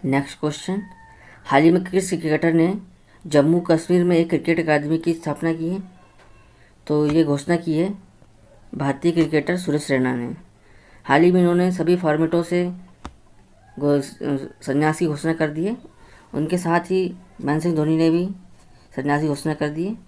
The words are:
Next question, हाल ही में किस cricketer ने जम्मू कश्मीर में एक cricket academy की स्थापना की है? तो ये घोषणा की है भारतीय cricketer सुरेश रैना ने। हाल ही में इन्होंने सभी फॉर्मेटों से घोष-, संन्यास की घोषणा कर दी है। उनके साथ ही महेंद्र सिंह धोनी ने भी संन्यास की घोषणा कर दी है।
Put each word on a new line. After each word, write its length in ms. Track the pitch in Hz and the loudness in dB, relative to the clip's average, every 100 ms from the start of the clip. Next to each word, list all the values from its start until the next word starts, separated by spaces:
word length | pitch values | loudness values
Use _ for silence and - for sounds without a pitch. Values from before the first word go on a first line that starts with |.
| - | 0
Next 340 | 139 139 - | -2 -4 -6
question, 420 | 151 147 - 190 190 - - - - - - | -6 -6 -6 -8 -8 -18 -20 -20 -20 -20 0
हाल 180 | 139 | 4
ही 80 | 160 | 6
में 120 | 180 | 4
किस 260 | 180 185 185 | 2 -2 -2
cricketer 440 | 170 160 151 165 | -4 -2 0 2
ने 260 | 165 165 202 - _ _ - 175 | 4 2 0 -8 _ _ -20 0
जम्मू 320 | 143 143 175 | 2 4 2
कश्मीर 440 | 175 160 - 180 | 2 0 2 2
में 140 | 175 170 | 4 2
एक 120 | 165 | 2
cricket 300 | 165 - 165 | 0 0 -2
academy 380 | 160 147 147 160 | 2 0 2 -2
की 160 | 165 | -2
स्थापना 400 | 165 165 143 165 | -4 -4 -4 -4
की 160 | 160 165 | -2 -4
है? 140 | 190 185 - - - - - - - - _ - | -6 -10 -18 -20 -20 -20 -20 -20 -20 -20 _ -4
तो 200 | 151 151 | 0 2
ये 160 | 151 | 2
घोषणा 320 | 160 143 143 170 | 2 0 0 -2
की 220 | 170 156 | 0 -2
है 160 | 180 202 - _ - - - - - - | -2 -4 -14 _ -20 -20 -20 -20 -16 -6
भारतीय 360 | 139 135 170 | -4 0 0
cricketer 460 | 165 156 156 143 180 | 2 2 0 -2 -4
सुरेश 340 | 180 143 143 | -2 -4 0
रैना 240 | 135 127 127 | 0 0 -2
ने। 200 | 120 - - _ _ - - - | -6 -10 -16 _ _ -20 -20 -20
हाल 180 | - 143 | 0 4
ही 100 | 175 | 6
में 100 | 180 | 6
इन्होंने 300 | 175 175 180 | 4 4 2
सभी 240 | 180 165 180 | 0 0 2
फॉर्मेटों 480 | 180 151 160 170 | 2 0 2 0
से 280 | 170 175 180 180 - - - - - - _ _ _ - | 0 -2 -2 -6 -18 -20 -20 -20 -20 -20 _ _ _ -4
घोष-, 360 | 143 143 139 - - 139 135 - | 0 0 0 -8 -4 -4 -6 -14
संन्यास 380 | - 139 156 156 | -4 0 2 0
की 80 | 165 | -2
घोषणा 260 | 147 160 | -2 -2
कर 160 | 165 156 | -2 -2
दी 160 | 151 180 | -2 -4
है। 120 | 240 - - - - - | -6 -12 -20 -20 -20 -12
उनके 240 | - 156 180 | -6 -2 -2
साथ 220 | 175 170 | 0 -2
ही 360 | 170 185 185 180 - - | 0 -2 -2 -6 -20 -10
महेंद्र 220 | 135 151 | -4 -2
सिंह 120 | 170 160 | 0 0
धोनी 220 | 151 160 | 0 2
ने 120 | 165 | 2
भी 200 | 165 185 190 - - - - - - | 2 -2 -6 -16 -20 -20 -20 -14 -6
संन्यास 260 | 139 147 | -2 0
की 60 | 151 | 0
घोषणा 260 | 143 160 | -2 -4
कर 160 | 147 151 | -4 -4
दी 160 | 151 180 | -4 -6
है। 100 | 226 | -6